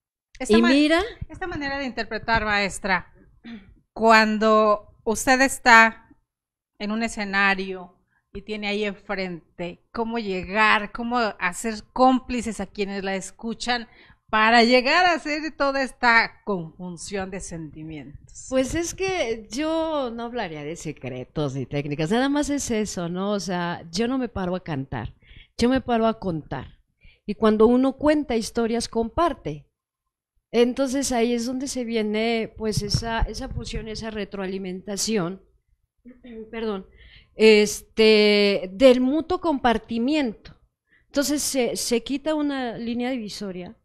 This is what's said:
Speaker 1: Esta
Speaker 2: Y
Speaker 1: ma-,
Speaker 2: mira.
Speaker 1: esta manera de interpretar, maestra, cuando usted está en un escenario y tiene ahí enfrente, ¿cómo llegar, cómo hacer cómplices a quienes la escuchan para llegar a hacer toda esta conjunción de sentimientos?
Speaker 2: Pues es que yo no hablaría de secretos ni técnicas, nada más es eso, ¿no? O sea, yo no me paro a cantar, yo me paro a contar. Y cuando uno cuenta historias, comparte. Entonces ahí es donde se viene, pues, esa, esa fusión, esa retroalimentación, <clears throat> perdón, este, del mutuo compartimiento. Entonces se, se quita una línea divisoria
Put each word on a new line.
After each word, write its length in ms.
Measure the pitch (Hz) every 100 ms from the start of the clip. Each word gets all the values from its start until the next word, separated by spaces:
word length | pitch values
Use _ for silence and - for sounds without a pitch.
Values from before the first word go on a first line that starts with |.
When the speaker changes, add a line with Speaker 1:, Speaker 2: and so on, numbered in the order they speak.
| _ _ _ -
Speaker 1:
Esta 180 | - 214
Speaker 2:
Y 60 |
Speaker 1:
ma-, 60 | 233
Speaker 2:
mira. 320 | 277 302 330 440 381 -
Speaker 1:
esta 180 | 311 370
manera 320 | 339 285 277
de 60 |
interpretar, 600 | 269 233 220 214 208 226
maestra, 680 | 214 202 202 - 196 180 - _ _ _ 233 226 - - _
cuando 1040 | - 226 220 220 214 220 214 214 208 - -
usted 360 | - 208 - 254
está 680 | 269 - 247 226 226 - - _ _ _ _ _ _ -
en 120 | 208
un 100 | 220
escenario 920 | 226 220 202 196 196 190 190 185 180 _ _ _ _
y 100 | 202
tiene 260 | 202 214 208
ahí 160 | 202
enfrente, 1000 | 208 196 - 190 185 170 - - 175 175 _
¿cómo 260 | - 226 233
llegar, 760 | 208 185 180 202 214 208 208
cómo 260 | - 233 247
hacer 560 | 220 - 180 175 226 214 -
cómplices 680 | - 254 254 - 247 220 196
a 60 | 190
quienes 380 | - 196 196
la 100 | 196
escuchan 720 | 190 185 - 226 220 233 247 226 _ - _ _
para 340 | 220 220 240
llegar 400 | 233 254 247 330
a 80 | 359
hacer 400 | 330 302 302 302 -
toda 260 | 277 269
esta 580 | 254 - 233 226 190 -
conjunción 840 | - 190 160 - 180 165 - 196 190
de 100 | 190
sentimientos? 1080 | 175 165 156 156 156 151 139 147 - - -
Speaker 2:
Pues 260 | 262 262
es 200 | 320 339
que 520 | - 381 370 240 226 208
yo 600 | 226 311 330 320 302 254
no 140 | 233
hablaría 400 | 233 240 190 156
de 120 | 147 165
secretos 760 | 160 143 131 127 127 - 143
ni 120 | 135 127
técnicas, 440 | 143 143 147 156
nada 200 | 226 277
más 180 | 285 277
es 220 | 285 -
eso, 380 | 220 214 - 170
¿no? 220 | 180 196
O 80 | 208
sea, 440 | 175 180 175 165 165
yo 160 | 170 233
no 80 | 262
me 120 | 247
paro 260 | - 180 180
a 80 |
cantar, 500 | - 143 135 127 214 - - - - -
yo 100 | 233
me 140 | 262
paro 240 | 254 233 226
a 120 | 220
contar. 600 | 190 160 - 143 - - _ _ - _ -
Y 80 |
cuando 320 | 202 220 214 220
uno 260 | 247 269
cuenta 420 | 262 302 302 285
historias, 540 | 233 208 - 226 233 -
comparte. 760 | 226 226 262 339 262 160 147 - _ _ _ _ _ _ _ _
Entonces 600 | 226 240 247 269 269 262
ahí 200 | 247 233
es 120 | 240 233
donde 200 | 254 269
se 160 | 262
viene, 680 | 233 226 214 214 226 226 214 -
pues, 240 | 220 208
esa, 380 | 208 - 233 226
esa 260 | - 220 262
fusión, 400 | - 226 220 220
esa 220 | 214 220
retroalimentación, 1300 | 214 196 202 190 190 190 185 196 196 214 220 170 190 _ _ _ _ _ _
<clears throat> 460 | 240 247 254 226 220
perdón, 360 | 226 220 196 190 - - - _
este, 1300 | - 220 214 208 - - - 220 214 208 208 202 196 185
del 260 | 190 262 247
mutuo 400 | 254 302 320 359
compartimiento. 1120 | 339 277 247 220 - 226 247 311 254 190 - - _ _ _ _ _
Entonces 360 | 277 277 285
se, 340 | - 269 233 190
se 260 | - 226
quita 320 | 233 277 311
una 420 | 311 294 277 247 196
línea 340 | 233 240 247
divisoria 640 | 262 208 - 202 180 180 226